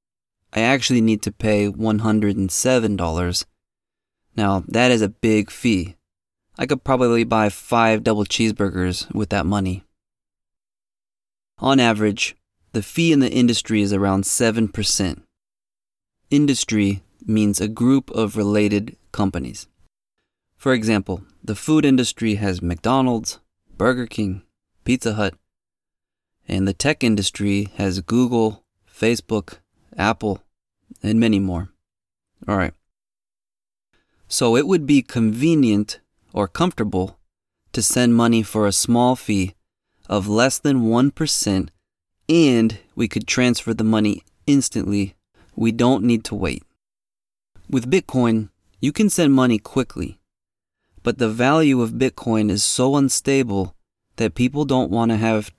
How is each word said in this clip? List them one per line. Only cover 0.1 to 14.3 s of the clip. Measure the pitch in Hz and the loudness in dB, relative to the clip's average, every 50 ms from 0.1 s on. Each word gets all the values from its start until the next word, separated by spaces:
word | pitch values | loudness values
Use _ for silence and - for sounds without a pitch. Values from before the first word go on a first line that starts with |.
| _ _ _ _ _ _ _ _ - | _ _ _ _ _ _ _ _ -4
I | 107 | -2
actually | 113 123 139 127 117 - 127 120 | 0 0 0 0 0 0 2 2
need | 113 110 110 104 - | 2 2 2 0 -2
to | 104 - | -6 -8
pay | - - 110 104 104 104 | -4 -2 0 0 0 0
one | 104 98 107 110 110 107 107 | -2 -2 -2 -2 0 0 0
hundred | 110 110 107 107 104 101 98 | 0 0 0 2 0 0 0
and | - 95 87 | -2 -2 -4
seven | - - - 127 127 123 113 104 101 | -2 -2 0 0 2 2 0 0 -2
dollars. | 92 87 82 80 87 87 87 87 - - _ _ _ _ _ _ _ _ _ _ _ _ _ _ _ _ _ - | -2 -2 -2 -2 -2 -2 -2 -4 -6 -8 _ _ _ _ _ _ _ _ _ _ _ _ _ _ _ _ _ -4
Now, | 110 104 98 98 92 - - | -2 0 0 0 -2 -4 -2
that | - 113 123 127 | 0 2 2 2
is | 123 110 | 2 2
a | 107 98 | 0 -2
big | - _ - 110 110 107 101 - | -4 _ 0 2 2 2 0 -2
fee. | - - - 120 107 90 82 92 - _ _ _ _ _ _ _ _ _ _ _ _ | -6 -4 0 0 0 0 -2 -6 -12 _ _ _ _ _ _ _ _ _ _ _ _
I | - 131 | -6 -4
could | 127 143 131 - | -4 -4 -4 -2
probably | 139 131 127 127 120 117 117 117 | -2 0 2 2 2 2 2 0
buy | 120 113 110 107 104 | 0 0 0 0 0
five | - - - - 120 117 113 113 110 107 | -2 -6 -6 -2 0 2 2 2 2 0
double | 113 117 107 104 101 | 0 0 0 0 -2
cheeseburgers | - - - 113 110 104 - 101 95 - 92 90 90 - - - - - | -2 -2 -2 0 0 0 -2 -2 -2 -2 -2 -2 -2 -4 -6 -8 -8 -6
with | 107 104 - | -6 -4 -2
that | 101 98 76 | -2 -2 0
money. | 90 104 101 95 92 92 98 - _ _ _ _ _ _ _ _ _ _ _ _ _ _ _ _ _ _ _ _ _ _ _ _ _ _ _ _ _ _ _ _ _ _ | 0 -2 -2 -2 -4 -6 -8 -12 _ _ _ _ _ _ _ _ _ _ _ _ _ _ _ _ _ _ _ _ _ _ _ _ _ _ _ _ _ _ _ _ _ _
On | - - 131 139 131 | -4 0 2 4 4
average, | 120 117 107 104 107 104 101 - - - - _ _ _ _ _ _ _ | 4 4 2 2 0 0 0 -2 -6 -8 -8 _ _ _ _ _ _ _
the | - 110 | -8 -8
fee | 98 - - 170 170 165 | -8 -4 -2 0 2 4
in | 151 139 | 4 4
the | 131 - - | 2 2 2
industry | 123 123 120 113 - - - 113 107 | 2 2 2 2 0 -2 -2 0 0
is | 101 98 | 0 0
around | 104 95 101 98 95 98 95 | 0 0 0 0 0 0 -2
seven | - | -2